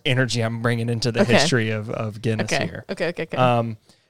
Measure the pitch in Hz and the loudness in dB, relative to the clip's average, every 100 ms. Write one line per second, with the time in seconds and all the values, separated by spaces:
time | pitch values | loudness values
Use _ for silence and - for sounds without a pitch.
0 | 143 127 127 120 113 117 120 120 117 117 | 0 2 2 0 -2 -2 0 0 0 0
1 | 120 113 113 117 143 127 110 107 107 - | 0 2 4 4 4 2 2 -2 -4 -6
2 | 110 107 113 110 110 139 - - - 196 | -6 -4 -2 -2 -2 -2 -2 -6 -10 -6
3 | 165 175 165 - 127 120 117 110 _ _ | -4 -4 -6 2 2 2 0 -6 _ _
4 | _ | _